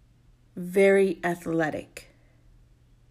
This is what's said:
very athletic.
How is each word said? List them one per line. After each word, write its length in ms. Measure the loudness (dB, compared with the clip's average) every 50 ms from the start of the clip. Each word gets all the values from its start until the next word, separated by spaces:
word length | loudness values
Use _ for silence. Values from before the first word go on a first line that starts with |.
| _ _ _ _ _ _ _ _ _ _ -16
very 600 | -14 -10 -4 2 4 4 6 6 4 2 2 -2 -4 -6
athletic. 880 | -6 -6 -6 -6 -4 -2 -2 -2 -4 -4 -8 -12 -14 -20 -20 -20 -20 _ _ _ _ _ _ _ _ _ _ _ _ _ _ _ _ _ _ _ _